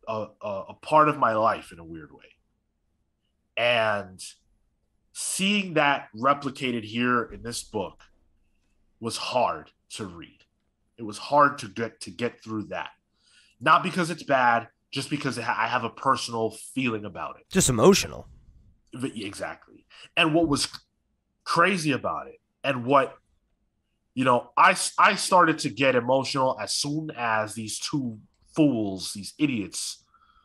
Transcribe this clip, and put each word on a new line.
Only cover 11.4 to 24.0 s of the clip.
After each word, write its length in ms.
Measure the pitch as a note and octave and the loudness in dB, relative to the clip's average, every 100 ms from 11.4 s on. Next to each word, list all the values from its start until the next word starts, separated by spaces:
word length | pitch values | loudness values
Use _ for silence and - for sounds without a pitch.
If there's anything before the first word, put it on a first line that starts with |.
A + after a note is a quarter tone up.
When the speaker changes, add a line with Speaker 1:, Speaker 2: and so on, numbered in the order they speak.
| C#3+ - | 6 4
Speaker 1:
to 80 | G#2+ | -10
get, 340 | F#2+ A2+ - | -6 -8 -8
to 100 | - | -16
get 320 | - A#2+ - | -6 -6 -6
through 220 | A2 A2 F#2+ | -10 -8 -6
that. 260 | F2 C#2+ - _ _ _ _ _ _ | -8 -10 -14 _ _ _ _ _ _
Not 220 | C3+ E3 | 4 4
because 300 | C#3+ F#3 E3 | 4 -2 -2
it's 120 | D#3+ | -4
bad, 440 | - C3 A#2+ A#2 A2+ _ _ | 0 4 4 2 0 _ _
just 180 | C3+ - | -8 -6
because 280 | C#3+ C#3 A#2 | -4 -4 -4
it 60 | |
ha-, 120 | A#2 G#2+ | -4 -2
I 100 | A2+ | -2
have 160 | B2 | -2
a 60 | A#2 | -4
personal 640 | - C3+ B2 - A#2 A2+ - - | -2 0 0 -2 -4 -4 -6 -10
feeling 300 | C3 B2+ A2 G#2 | -4 -2 -4 -8
about 340 | E2+ D2 - | -10 -10 -12
it. 60 | _ | _
Speaker 2:
Just 180 | G3 - | 0 2
emotional. 580 | A#2 D3+ G3+ - A#1+ - - - - _ _ _ | 6 6 6 2 -10 -16 -20 -20 -20 _ _ _
Speaker 1:
V-, 320 | B2+ B2+ A2+ G2+ | -10 -8 -8 -10
exactly. 600 | - E2 - - - _ - - - | -10 -12 -12 -20 -20 _ -20 -8 -2
And 180 | E3 | 2
what 140 | D#3 D#3+ | 2 2
was 200 | C#3+ - - - _ _ _ _ _ | 0 -2 -8 -20 _ _ _ _ _
crazy 480 | - E3 F3+ F#3+ D3+ | -2 2 4 2 0
about 360 | A#2+ G2 D2+ C2+ | -2 -2 -6 -10
it, 120 | - _ _ | -18 _ _
and 220 | C3+ B2+ A#2+ | -4 -4 4
what, 320 | C#3 B2 - _ _ _ _ _ _ _ _ | 4 4 -4 _ _ _ _ _ _ _ _